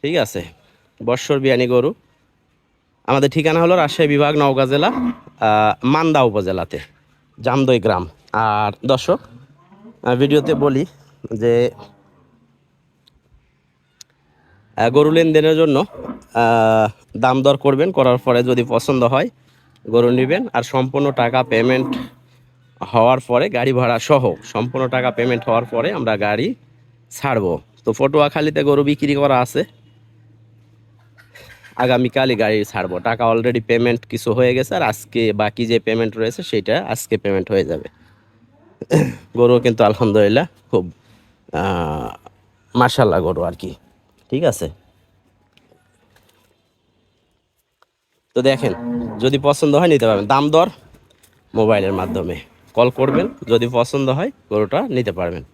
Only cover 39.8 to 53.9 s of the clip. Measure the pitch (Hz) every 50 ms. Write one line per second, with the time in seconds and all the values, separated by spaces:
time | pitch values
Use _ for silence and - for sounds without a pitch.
39.8 | 113 104 107 - 123 107 101 107 104 101 110 135 175 - _ _ _ _ - 98
40.8 | 90 87 - _ _ _ _ _ _ _ _ _ _ - - 78 95 98 92 87
41.8 | 85 78 76 76 60 57 - - _ - _ _ _ _ _ _ _ _ - 123
42.8 | 123 - - - 123 104 82 92 85 85 90 82 87 85 80 - - 90 69 -
43.8 | _ _ _ _ _ _ _ _ _ _ 131 139 170 139 104 - 85 76 - _
44.8 | _ _ _ _ _ _ _ _ _ _ _ _ _ _ _ _ _ _ _ _
45.8 | _ _ _ _ _ _ _ _ _ _ _ _ _ _ _ _ _ _ _ _
46.8 | _ _ _ _ _ _ _ _ _ _ _ _ _ _ _ _ _ _ _ _
47.8 | _ _ _ _ _ _ _ _ _ _ _ 127 127 135 135 127 139 113 90 -
48.8 | - - - - 120 113 110 107 117 131 139 135 139 143 143 - 160 147 143 147
49.8 | 180 175 151 131 117 113 110 98 104 104 135 135 143 147 156 160 175 196 - -
50.8 | _ - - _ _ _ _ _ _ _ _ _ _ _ - 110 110 107 110 101
51.8 | 95 95 95 92 92 90 - 95 85 87 85 78 - _ _ _ _ _ _ 113
52.8 | 120 123 - - 131 139 - 160 185 240 - - - - 117 117 120 120 123 117
53.8 | 120 -